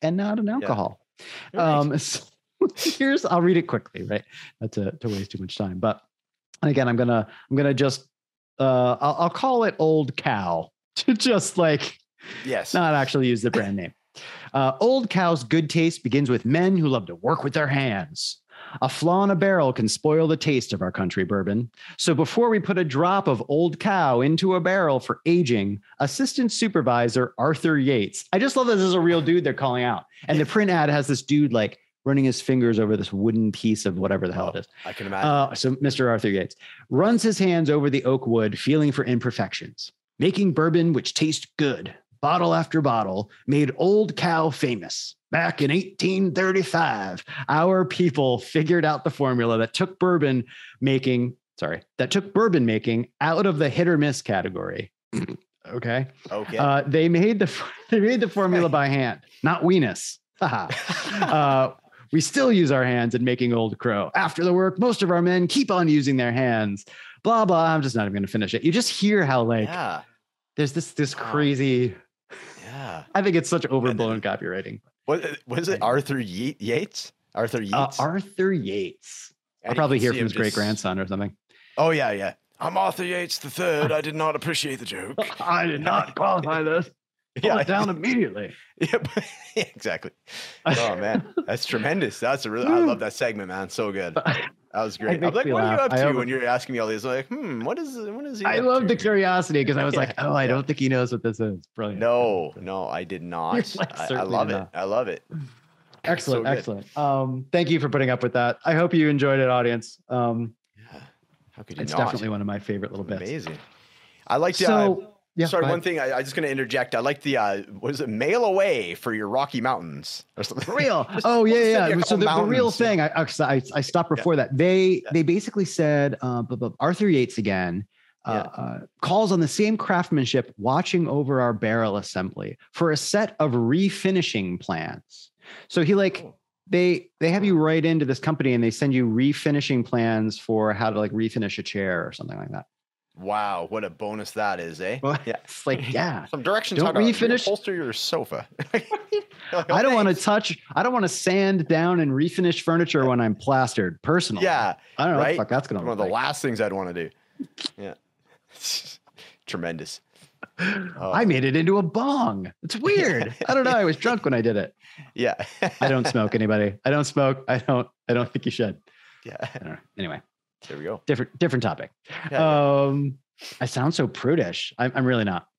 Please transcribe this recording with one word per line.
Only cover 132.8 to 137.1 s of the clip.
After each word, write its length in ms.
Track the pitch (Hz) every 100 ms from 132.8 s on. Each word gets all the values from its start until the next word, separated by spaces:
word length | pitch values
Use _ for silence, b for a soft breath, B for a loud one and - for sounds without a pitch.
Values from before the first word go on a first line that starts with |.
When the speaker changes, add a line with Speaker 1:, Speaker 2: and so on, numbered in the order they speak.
| 165
Speaker 1:
a 60 | 151
set 380 | - 208 214 -
of 120 | 151
refinishing 1080 | 120 117 160 196 - 190 185 165 110 92 87
plans. 720 | - 85 80 - _ - - _ B B B
So 140 | 175
he, 120 | 160 196
like, 280 | 190 - 165
Speaker 2:
Oh. 100 | - _ _ -
Speaker 1:
they, 440 | 185 180 175 -